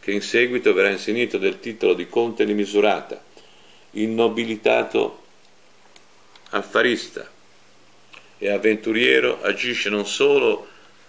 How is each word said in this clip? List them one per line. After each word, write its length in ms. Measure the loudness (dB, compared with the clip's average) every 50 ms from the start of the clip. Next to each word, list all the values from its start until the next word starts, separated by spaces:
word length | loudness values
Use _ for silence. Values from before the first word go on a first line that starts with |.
che 100 | -8 -6
in 120 | -4 -4
seguito 500 | -4 0 2 2 2 2 0 0 2 2
verrà 180 | 4 4 2 2
insignito 480 | 0 -2 -4 -4 -2 -2 -2 -2 -2 -2
del 220 | -2 -2 -2 -4
titolo 340 | -10 -12 -6 0 2 2 2
di 140 | 0 -2 -2
conte 360 | 0 0 0 0 0 -2 0
di 100 | 0 0
Misurata. 680 | -2 -2 0 2 2 4 4 2 0 -4 -10 -14 -16 -16 -20 -20 -20 -20 -20 -20 -20 -20 -20 -20 -20 -20 -12
Innobilitato 1300 | -6 -4 -4 -2 2 2 2 2 2 -2 -4 -4 -6 -2 0 0 2 2 0 0 -2 -2 -2 -2 -6 -14 -20 -20 -20 -20 -20 -20 -20 -20 _ _ -20 -20 -20 -20 -20 -20 -20 _ _ _ -20 -20 -20 -20 -14 -6
affarista 800 | -6 -6 -6 0 0 2 2 2 0 -2 -6 -10 -14 -14 -14 -16 -20 -20 -20 -20 -20 -20 -20 -20 -20 -20 -20 -20 -20 -20 -20 -20 -20 -20 -20 -20 -12 -6
e 120 | -2 -2
avventuriero, 880 | 0 2 2 2 2 2 0 -2 0 2 2 4 4 4 2 0 -2 -2
agisce 480 | -2 -4 -4 -2 -4 -4 -4 -4 -4 -2
non 140 | -2 -2 -4
solo 640 | -4 0 2 4 4 4 4 4 2 0 -2 -6 -14 -20 -20 -20 -20 -20 -20 -20